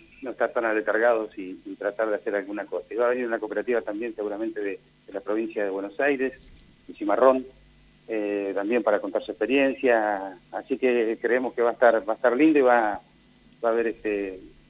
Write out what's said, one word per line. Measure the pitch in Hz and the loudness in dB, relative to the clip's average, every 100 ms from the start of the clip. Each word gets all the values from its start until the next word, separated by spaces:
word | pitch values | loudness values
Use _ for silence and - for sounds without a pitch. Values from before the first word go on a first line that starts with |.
| - - | -20 -14
no | 127 | -12
estar | - 117 | -4 -2
tan | 120 113 | 0 0
aletargados | 107 107 107 120 113 107 - | 0 2 4 4 2 -2 -8
y, | 92 92 101 | -12 -12 -12
y | 98 | -6
tratar | 101 101 110 | -4 -2 -2
de | 101 | -2
hacer | - 101 | -2 -4
alguna | 95 101 98 | -4 -8 -6
cosa. | 90 - | -8 -6
Y | 104 | 0
va | 120 | 0
a | |
venir | 127 120 | 0 -2
una | 113 | -4
cooperativa | 107 104 101 117 | -4 -4 -2 -2
también | 110 104 120 110 | -2 -6 -8 -6
seguramente | 104 101 113 104 | -6 -4 -6 -6
de, | 101 92 _ _ - | -8 -8 _ _ -12
de | |
la | 98 | -10
provincia | 101 107 113 110 | -4 -4 -4 -4
de | 101 | -4
Buenos | 95 98 - | -4 -6 -2
Aires, | 139 135 131 - - - - - - | 0 0 -2 -6 -18 -20 -20 -20 -20
de | |
Cimarrón, | - - - 131 131 127 - - _ - _ - | -6 -2 4 6 4 -2 -16 -20 _ -20 _ -6
eh, | 110 104 101 98 | -4 -2 -2 -2
también | 95 101 120 | -4 0 0
para | 113 104 | 2 0
contar | 101 104 | 0 -4
su | - | -6
experiencia. | 104 107 139 139 127 127 113 107 101 98 90 _ | -4 0 2 2 0 2 2 2 -2 -6 -12 _
Así | 98 - 131 | -12 -6 -2
que | 131 120 110 110 | 2 2 0 -2
creemos | 113 123 123 110 | 0 0 0 0
que | |
va | 117 | 0
a | |
estar, | - 123 113 101 | 6 6 6 0
va | |
a | 107 | 0
estar | 123 123 | 2 4
lindo | 156 147 | 4 6
y | |
va, | 127 120 107 95 - _ _ _ _ - 117 | 6 4 2 -2 -10 _ _ _ _ -4 -2
va | |
a | |
haber, | 117 113 | 0 -2
este, | 110 110 101 98 92 - - | -4 -4 -4 -4 -8 -16 -20